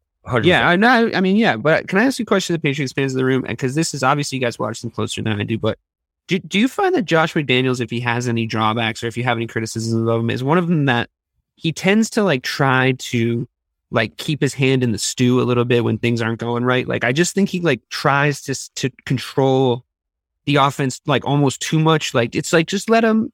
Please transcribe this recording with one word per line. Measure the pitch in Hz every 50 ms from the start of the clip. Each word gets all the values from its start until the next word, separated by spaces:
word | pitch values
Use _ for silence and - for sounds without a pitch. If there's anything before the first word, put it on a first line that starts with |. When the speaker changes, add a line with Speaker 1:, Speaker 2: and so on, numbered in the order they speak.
| _ _ _ _ _
Speaker 1:
Hundred | - 127 120 113
percent. |
Speaker 2:
Yeah, | 165 180 139 117 147
I | 175
know. | 180 208 240 262 233 233 226 -
I | 175
mean, | 190 185 190
yeah. | 214 233 185 120
But | 110 107 147 160 - - -
can | - 190
I | 220
ask | 269 254 -
you | 240
a |
question, | - 226 196 180 - 175
the | 165
Patriots | - 151 135 147 143 127 -
fans | - 139 135 131
in | 131
the | 131
room? | 131 131 131 -
And | - 101 113
'cause | - 131 127
this | 151 165 - -
is, | 143 127
obviously, | 131 143 147 143 - - 131
you | 127
guys | 120 110
watch | - - 110 113 -
them | - 117
closer | - - 110 107 - -
than | 110 113 110 101
I | 104
do, | - 113 107
but | - 110 107 - _ _ _ _ _ _ _ _ _ -
do, | 170 190
do | - 160 - 190
you | 214 262
find | - - 403 370 370
that | 339 214
Josh | - 165 160 160 165 -
McDaniels, | 175 151 131 127 127 131 131 127 123
if | 127 113
he | - 117
has | 123 120 117 120 123 123
any | 117 117 113
drawbacks | 110 110 113 110 110 110 117 117 110 110 - -
or | 117
if | 113
you | 120 120
have | 127 120
any | 117 117
criticisms | 113 - 117 110 110 - 113 113 113 113 113 113 113
of | 113 117
him, | 117 117
is | 110 113 127
one | 135 151
of | 180 180 165
them | 180 156 143
that | 139 123 120 117 - _ _ _ _ _ _ _ _ _
he | _ - 165 156
tends | - - 190 196 214 226 -
to, | - - 208
like, | 190 156 131 -
try | - - - 147 135 127 131 127 131 131 127
to, | - - - 120 113 117 117 117 117 - _ _ _ _ _ _ _ _
like, | - 120 113 107 -
keep | - - - 156 135
his | - 135 -
hand | - 135 131 135 131 127
in | 123
the | 107 98
stew | - - - - 127 123 123 127
a | 123
little | 120 123 120 120
bit | 123 123 120 117
when | 113 113 110
things | - 120 120 113
aren't | 113 110 113 110
going | 120 117 120 120 120
right? | 123 123 127 123 -
Like, | 117 117 117
I | 120 127
just | 143 175 175 -
think | 196 196 196
he, | - 185
like, | 175 165 139 110 - _
tries | - - - 151 135 143 143 147 143 - -
to | - 135
s-, | - - - -
to | - - 135 - - _
control | - 139 120 - - - - 135 135 131 131 135 127 120 123 - _ _ _ _ _ _ _ _ _ _ _ _
the | - 143
offense, | 143 139 143 135 - 147 131 123 - -
like, | - 143 120 -
almost | - 139 143 143 135 120 - -
too | - - 156
much. | 156 156 160 156 - - -
Like, | 139 117 123 -
it's | - 151 - -
like, | 165 165
just | - - 202 - -
let | 226 226 226
him, | 226 220 220 220 -